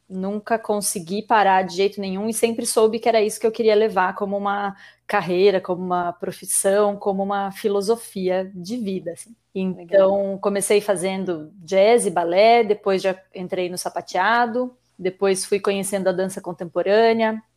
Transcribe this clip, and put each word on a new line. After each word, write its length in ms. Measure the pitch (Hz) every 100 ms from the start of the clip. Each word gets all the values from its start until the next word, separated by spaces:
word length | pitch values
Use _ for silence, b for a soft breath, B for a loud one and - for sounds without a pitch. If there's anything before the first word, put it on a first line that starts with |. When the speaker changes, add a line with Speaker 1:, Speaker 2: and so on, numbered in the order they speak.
| -
Speaker 1:
Nunca 480 | 185 190 208 - 226
consegui 640 | 220 208 202 202 165 202
parar 400 | 208 226 196 190
de 140 | 185 170
jeito 260 | 196 202
nenhum 260 | 190 190 220
e 60 |
sempre 320 | 226 226 226 233
soube 320 | - 220 226
que 100 | 233
era 140 | 220
isso 180 | 208 -
que 60 | 226
eu 60 |
queria 240 | 220 220 208
levar 400 | 226 185 185 185
como 200 | 202 202
uma 400 | 202 202 202 196 B B -
carreira, 540 | 208 170 180 202 185
como 220 | 185 175
uma 300 | 185 180 175
profissão, 840 | 170 190 - 185 - 196 202 208 202
como 260 | 202 196
uma 300 | 196 202 196
filosofia 1000 | 190 214 202 196 226 - 196 180 185 190 196
de 220 | 175 247
vida, 340 | 196 190 165
assim. 240 | 170 - 233 _
Então, 640 | 196 190 180 170 196 190 202
Speaker 2:
Legal. 180 | 196 190
Speaker 1:
comecei 400 | 208 202 190 208
fazendo 720 | 202 185 190 190 185 165 156 196
jazz 420 | 160 190 208 240 202
e 40 |
balé, 540 | 180 170 180 220 233
depois 380 | 214 208 202 190
já 140 | 190 185 _ -
entrei 340 | 180 185 180
no 80 | 180
sapateado, 960 | 175 175 - 185 196 233 240 233 254 - _ -
depois 480 | 180 185 196 190 -
fui 140 | 202
conhecendo 480 | 202 196 190 196 185
a 40 |
dança 280 | 180 190 196
contemporânea, 1000 | 180 170 175 175 175 214 226 226 220 220 -